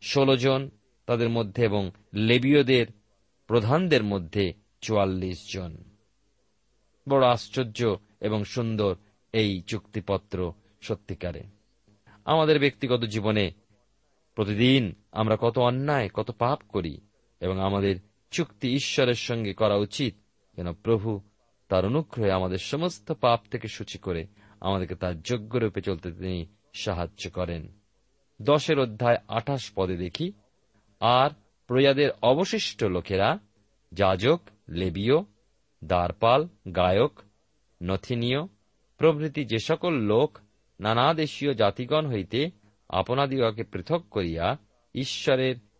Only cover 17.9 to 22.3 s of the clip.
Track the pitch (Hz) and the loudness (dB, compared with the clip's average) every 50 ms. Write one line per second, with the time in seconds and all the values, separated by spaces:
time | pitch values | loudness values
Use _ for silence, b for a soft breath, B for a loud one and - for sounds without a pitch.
17.9 | 95 90 - _ _ _ _ _ - - 165 - _ _ - 127 123 139 - - | -2 -2 -6 _ _ _ _ _ -6 -6 -6 -6 _ _ -4 -2 -2 -2 -2 -2
18.9 | - - 135 123 120 117 - - 120 117 113 101 92 - 110 104 101 101 104 104 | 0 2 2 2 2 0 -4 -4 -4 -4 -4 -4 -2 0 2 2 2 2 0 -2
19.9 | - - 143 117 101 _ _ _ _ _ _ _ _ - 87 87 85 - - 113 | -4 -4 -6 -6 -6 _ _ _ _ _ _ _ _ -8 -8 -8 -8 -6 -2 0
20.9 | 117 107 101 113 107 98 101 _ _ _ _ _ _ _ _ - 98 92 92 101 | 0 0 0 -4 -6 -6 -10 _ _ _ _ _ _ _ _ 0 2 2 2 2
21.9 | 123 151 156 - - 123 110 98 | 0 -2 -4 -4 -4 -2 0 2